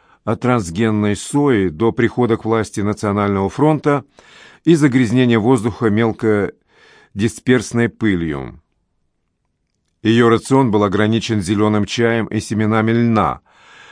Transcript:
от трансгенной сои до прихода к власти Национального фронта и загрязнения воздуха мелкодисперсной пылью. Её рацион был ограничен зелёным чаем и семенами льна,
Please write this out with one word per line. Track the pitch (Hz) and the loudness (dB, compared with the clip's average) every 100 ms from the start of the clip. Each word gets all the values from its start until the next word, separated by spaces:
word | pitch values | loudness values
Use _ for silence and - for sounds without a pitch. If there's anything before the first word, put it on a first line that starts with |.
| _ _ - | _ _ -6
от | 107 | -2
трансгенной | 123 123 85 85 113 107 104 101 | 0 0 -2 -2 0 0 0 -2
сои | - 143 143 110 92 | -4 0 2 2 0
до | 78 113 | -2 -2
прихода | - 117 - 120 113 | 0 -2 0 -2 -2
к | |
власти | 110 113 98 - | -2 -2 -2 -4
Национального | 101 104 107 101 101 98 98 | -4 -4 -2 -2 0 0 -2
фронта | - 151 151 151 143 - _ - - - - - | 0 0 0 0 -2 -4 _ -20 -20 -20 -4 2
и | 165 | 4
загрязнения | 147 127 117 127 123 113 | 4 2 2 2 2 2
воздуха | 107 131 110 95 113 | 2 2 0 -2 0
мелкодисперсной | 104 117 101 110 104 98 - _ _ - - _ 101 110 - - 127 104 117 117 | 0 0 -2 0 0 -2 -8 _ _ -20 -20 _ -4 -4 -2 0 0 0 -2 -2
пылью. | - 113 90 82 69 62 - _ _ _ _ _ _ _ _ _ _ _ _ _ _ | -2 -2 -2 -2 -6 -10 -16 _ _ _ _ _ _ _ _ _ _ _ _ _ _
Её | 107 117 117 | 0 4 4
рацион | 113 - 135 127 | 2 2 0 2
был | 104 | 0
ограничен | 101 101 107 113 - 107 | 0 0 0 0 -2 -4
зелёным | 87 104 107 107 98 | -2 0 2 0 -2
чаем | - 117 117 104 | -2 0 -2 -4
и | 107 | -6
семенами | - 107 110 110 110 | -4 -2 0 0 0
льна, | 117 120 113 78 64 _ _ - - - | 0 2 2 0 -4 _ _ -20 -20 -20